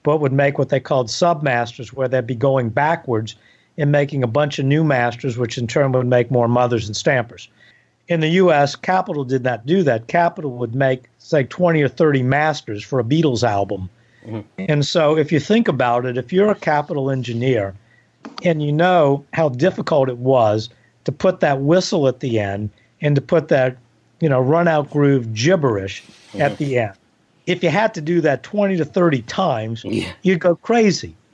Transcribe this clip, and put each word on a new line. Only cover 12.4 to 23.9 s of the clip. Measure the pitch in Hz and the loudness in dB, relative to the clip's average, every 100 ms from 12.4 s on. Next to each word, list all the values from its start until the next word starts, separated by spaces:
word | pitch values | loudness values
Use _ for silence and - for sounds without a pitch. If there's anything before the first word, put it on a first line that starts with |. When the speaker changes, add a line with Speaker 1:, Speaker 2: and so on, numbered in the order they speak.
| 156 147 - 104 | 0 -2 -8 -12
Speaker 1:
for | - 135 | -6 -4
a | |
Beatles | 117 151 165 117 | 0 0 2 2
album. | 117 101 98 101 95 - _ _ | 0 0 -2 -6 -10 -16 _ _
Speaker 2:
Mm-hmm. | 113 110 - - 190 | -14 -12 -12 -10 -2
Speaker 1:
And | 147 139 | -2 0
so | 175 151 156 | 2 2 2
if | 151 | 2
you | 156 | -2
think | 143 214 226 | 2 0 2
about | 131 123 120 127 | 0 0 0 -2
it, | 123 | -6
if | 123 | -4
you're | 180 208 | 0 0
a | |
Capitol | 202 - 147 147 151 135 | 0 0 -2 -2 -4 -4
engineer | 135 120 117 127 120 98 95 _ _ _ _ - - | -4 -4 -2 0 0 -2 -8 _ _ _ _ -20 -4
and | 175 156 | -2 0
you | 147 | 0
know | 147 180 180 143 143 143 | 0 2 4 4 2 -2
how | - 156 | -2 -2
difficult | 123 175 185 - 156 131 | 2 -2 -2 -2 0 0
it | 120 | -2
was | 127 135 110 110 107 - _ _ | 2 4 4 2 -4 -14 _ _
to | - | -8
put | 143 190 180 | -2 -2 0
that | 160 139 | 0 0
whistle | 139 175 180 185 139 | 2 2 2 0 0
at | 123 | 0
the | 135 113 | -2 -2
end | 101 98 107 - _ _ | -2 -4 -8 -10 _ _
and | 147 | 0
to | 143 | 0
put | 131 170 147 | 2 0 2
that, | 147 127 127 _ | 2 2 -2 _